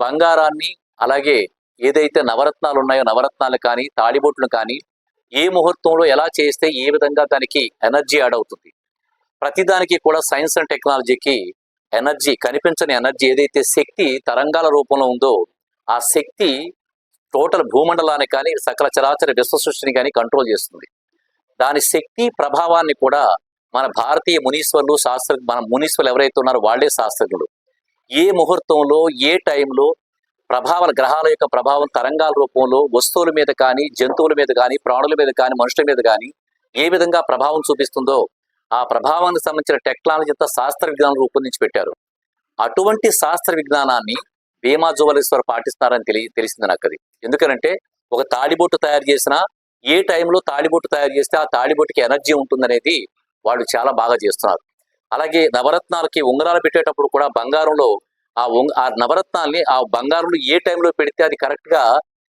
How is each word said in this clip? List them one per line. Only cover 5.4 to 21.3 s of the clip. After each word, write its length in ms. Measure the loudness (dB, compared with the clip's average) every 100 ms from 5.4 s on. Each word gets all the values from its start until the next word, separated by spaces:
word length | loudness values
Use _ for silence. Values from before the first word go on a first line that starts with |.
| 0
ముహూర్తంలో 560 | 2 0 0 0 2
ఎలా 220 | 2 2 0 0
చేస్తే 260 | -2 0 -2 -2
ఏ 20 | 0
విధంగా 340 | 0 0 0
దానికి 380 | 0 0 -2 -4 -4 -2
ఎనర్జీ 340 | 0 0 0 0
యాడ్ 160 | 0
అవుతుంది, 360 | 0 -4 -10 _ _ _ _ _ _ _ -10
ప్రతిదానికి 560 | -6 -2 0 0 0 0 0
కూడా 140 | 0 0
science 260 | -2 0 0
and 80 | -2
టెక్నాలజీకి 640 | -2 -2 -2 0 -2 0 -2 -4 -14 _ _ _
ఎనర్జీ, 400 | -2 -2 -2 -2 -2 -2
కనిపించని 480 | -2 -2 -2 -2
ఎనర్జీ, 320 | 0 -2 0 2
ఏదైతే 300 | 2 2 2
శక్తి 440 | 2 0 -2 0 -2 -2 -4
తరంగాల 420 | -2 0 0 2 2
రూపంలో 300 | 2 0 0
ఉందో, 320 | 2 2 2 -2 _ _ _ -6
ఆ 100 | -4
శక్తి 520 | -2 -2 -4 -2 -2 -2 -8 -18 _ _ _ _ _
టోటల్ 300 | -2 0 0 0
భూమండలాన్ని 540 | 2 2 0 0 0 -2
కానీ, 240 | -2 -2 -4 -4
సకల 220 | -2 -2 0
చరాచర 340 | 0 0 0 0
విశ్వ 200 | 0 -2
సృష్టిని 280 | -2 -4 -4 -2
కానీ 120 | -2
కంట్రోల్ 380 | -2 0 0 0
చేస్తుంది. 340 | -2 -4 -14 -20 _ _ _ _